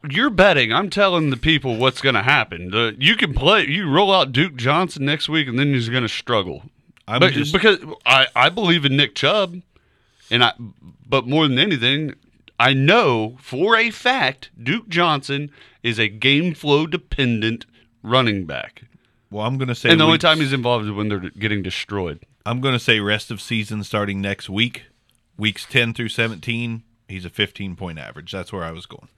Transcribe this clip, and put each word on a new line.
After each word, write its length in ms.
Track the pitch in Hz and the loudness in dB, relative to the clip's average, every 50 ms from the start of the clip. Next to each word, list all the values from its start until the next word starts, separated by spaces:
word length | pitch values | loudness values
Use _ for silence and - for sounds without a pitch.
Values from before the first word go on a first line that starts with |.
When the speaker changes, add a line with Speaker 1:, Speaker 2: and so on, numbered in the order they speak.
| - 147 | -10 -4
Speaker 1:
You're 220 | 135 185 254 294 | -2 0 0 0
betting. 420 | 214 175 190 202 170 139 120 110 | 4 6 6 6 6 4 2 2
I'm 160 | 113 147 202 185 | 2 0 0 -2
telling 400 | - 196 202 196 175 170 156 143 | 0 2 2 2 2 2 2 0
the 60 | 131 | 0
people 400 | - - 156 160 139 - 131 113 | 0 2 2 2 2 0 -2 -2
what's 240 | 110 127 131 127 - | 2 0 0 0 2
gonna 220 | - 135 123 104 | 0 0 2 2
happen. 480 | 98 127 147 139 110 - 87 85 87 90 | 2 2 2 2 0 -2 -8 -10 -8 -4
The, 240 | 98 110 117 113 95 - | -2 0 0 0 -2 2
you 180 | 135 170 226 | 2 2 2
can 180 | - 240 165 131 | 2 -2 -2 -2
play. 320 | 117 131 165 214 214 156 | 0 2 4 4 4 2
You 240 | 135 147 190 202 151 | 0 -2 -4 -2 0
roll 220 | 135 170 208 196 196 | 2 2 4 4 4
out 160 | 185 143 131 | 2 2 2
Duke 240 | 120 127 170 185 139 | 0 0 0 0 -2
Johnson 500 | 123 117 131 147 165 190 175 - - 135 | -4 -2 0 0 0 0 -4 -4 -4 -4
next 240 | 143 147 151 - - | -4 -2 -4 -4 -2
week, 200 | 151 160 147 131 | -2 -2 -2 -2
and 100 | 117 127 | -2 0
then 160 | 143 147 139 | 0 0 0
he's 140 | 127 117 113 | 0 -2 -2
gonna 200 | 120 131 120 107 | -2 -2 -2 -2
struggle. 540 | - - - - 120 107 95 90 69 69 - - _ _ _ _ _ _ _ - | -4 -8 -4 -2 -2 -2 -2 -4 -8 -12 -14 -20 _ _ _ _ _ _ _ -6
Speaker 2:
I'm 100 | 110 127 | 0 2
Speaker 1:
But, 140 | 170 185 | 2 2
Speaker 2:
just 200 | 135 143 147 147 | 2 0 -4 -2
Speaker 1:
because 260 | 160 190 196 220 196 - - 117 - - _ | -2 2 4 4 4 2 -2 -14 -16 -4 _
I, 220 | 120 127 135 131 123 _ | 4 6 6 4 2 _
I 120 | 123 127 160 | 2 2 2
believe 360 | 175 220 214 170 175 170 139 | 2 0 2 2 2 2 2
in 120 | 139 135 | 2 2
Nick 200 | 143 147 - _ | 2 0 0 _
Chubb, 440 | - - 143 196 214 196 175 175 180 - _ _ _ _ _ _ _ _ _ _ _ _ - | -2 0 2 2 2 0 -2 -6 -16 -18 _ _ _ _ _ _ _ _ _ _ _ _ -2
and 140 | 113 120 123 | 2 4 4
I. 80 | 113 - - 120 101 - _ - 90 - _ - | 2 2 -2 -16 -18 -18 _ -20 -20 -20 _ -6
But 220 | 107 123 135 117 | -2 -2 -2 0
more 220 | 123 139 156 160 143 | 0 2 2 2 2
than 100 | 127 127 | 2 2
anything, 560 | 160 208 165 123 113 123 135 147 156 143 - _ _ _ _ _ _ - _ - | 2 0 0 0 2 0 0 0 -4 -8 -10 _ _ _ _ _ _ -20 _ 2
I 120 | 120 131 | 2 4
know 680 | 139 135 135 151 202 240 220 147 123 113 110 110 123 127 | 4 4 4 6 6 6 4 4 2 2 0 -4 -6 -14
for 360 | - - 127 131 175 214 226 | -14 -10 -4 -2 2 2 2
a 140 | 220 226 233 | 2 2 -2
fact 600 | - - - 247 262 262 160 127 135 _ - - _ 113 | -4 -2 -2 0 0 2 0 -2 -4 _ -20 -20 _ -8
Duke 260 | 113 123 180 233 - 220 | -4 -4 -4 -4 -6 -4
Johnson 640 | 165 170 175 170 151 139 135 - 139 139 147 143 _ - - _ _ _ | -2 0 2 2 0 -2 -2 -6 -6 -6 -6 -8 _ -20 -20 _ _ _
is 160 | - 120 110 110 | -6 -4 -2 0
a 100 | 113 104 | -2 -2
game 460 | 104 107 113 131 143 147 170 180 156 | -2 0 2 2 2 4 2 0 -4
flow 320 | - - 147 143 147 156 | -4 0 2 2 2 2
dependent 800 | 165 156 165 _ _ - - 135 120 117 107 107 110 113 117 - _ _ _ _ _ _ _ - | -2 -6 -8 _ _ -4 -2 0 0 0 0 0 -2 -4 -4 -10 _ _ _ _ _ _ _ -6
running 420 | 107 120 131 127 117 104 98 90 | 0 0 2 2 2 -2 -4 -6
back. 380 | 78 71 62 - - _ - - _ _ _ _ _ _ _ _ _ | -8 -10 -10 -10 -12 _ -20 -20 _ _ _ _ _ _ _ _ _
Speaker 2:
Well, 120 | 101 104 107 | -10 -6 -4
I'm 140 | 120 135 131 | -4 -4 -4
gonna 160 | 131 123 120 | -4 -4 -6
say 160 | - - - | -2 4 4
Speaker 1:
And 80 | 170 160 | 6 6
the 60 | 156 | 6
only 100 | 160 165 | 4 4
Speaker 2:
weeks 80 | 156 | 4
Speaker 1:
time 160 | - 165 156 156 | 4 2 2 2
he's 140 | 151 135 | 2 0
involved 320 | 135 131 120 120 123 117 107 | 0 0 0 0 0 0 -2
is 60 | 104 | -4
when 160 | 104 101 107 107 | -4 -4 -2 -2
they're 100 | 104 95 | -2 -4
getting 460 | 90 - _ 98 107 107 104 101 90 | -6 -10 _ -4 -2 -2 -2 -2 -2
destroyed. 560 | 90 - - - - 104 101 92 85 73 - - _ _ _ _ | -6 -6 -8 -8 -6 -4 -4 -4 -4 -6 -10 -16 _ _ _ _
Speaker 2:
I'm 160 | 104 120 127 | -6 -4 -2
gonna 160 | 127 135 127 117 | 0 0 0 0
say 220 | - - 117 107 | 2 2 2 2
rest 300 | 101 104 104 107 - - | 2 0 -2 -2 -4 -10
of 80 | 117 98 | -14 -14
season 460 | - - 120 113 104 95 107 107 101 | -8 -6 -4 -4 -4 -6 -8 -10 -8
starting 380 | - - 107 104 101 98 98 | -4 -4 -4 -2 -2 -4 -4
next 260 | 98 98 98 - - - | -4 -6 -6 -8 -10 -8
week, 360 | 92 104 117 123 - - - _ _ _ _ _ _ _ _ _ _ | -2 -2 -2 -2 -2 -12 -20 _ _ _ _ _ _ _ _ _ _
weeks 300 | - 107 110 104 - - - | -2 -2 -2 -2 -4 -14 -2
ten 240 | - 131 120 117 | 0 0 0 0
through 160 | 110 - 120 107 | -2 -6 -6 -6
seventeen, 760 | - - 113 113 110 82 - 120 117 113 120 117 113 113 113 _ _ _ _ | -2 -2 -2 -2 -4 -8 -8 -6 -6 -4 -6 -6 -8 -10 _ _ _ _ _
he's 200 | _ 95 92 90 | _ -14 -12 -12
a 40 | 87 | -12
fifteen 460 | _ - 104 - _ - 101 95 87 | _ -4 -4 -4 _ -12 -10 -10 -10
point 220 | - 98 87 82 78 | -10 -10 -12 -10 -12
average. 340 | 65 52 - 76 82 87 | -14 -16 -18 -18 -16 -12
That's 180 | - 95 92 - | -12 -12 -10 -10
where 140 | - 95 85 | -10 -10 -10
I 60 | 82 | -10
was 160 | 82 82 - | -10 -14 -16
going. 220 | _ - - - _ _ | _ -20 -20 -20 _ _